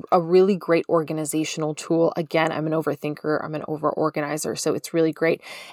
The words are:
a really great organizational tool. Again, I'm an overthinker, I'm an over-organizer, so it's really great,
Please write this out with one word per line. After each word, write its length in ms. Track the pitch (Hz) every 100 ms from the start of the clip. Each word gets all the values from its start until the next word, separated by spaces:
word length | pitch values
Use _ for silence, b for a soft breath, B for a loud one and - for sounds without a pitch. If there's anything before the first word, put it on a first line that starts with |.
| -
a 100 | 180
really 340 | 165 185 190 185
great 300 | - 165 -
organizational 840 | 165 147 156 151 156 156 - 156
tool. 400 | 151 - 165 165 -
Again, 360 | 156 160 160
I'm 160 | 156 156
an 60 |
overthinker, 720 | 156 151 143 151 147 151 151
I'm 120 | 151 151
an 100 | -
over-organizer, 880 | 151 156 - 202 160 147 151 160 151
so 200 | 160 120
it's 180 | -
really 180 | 165 156
great, 300 | 147 165 - B B B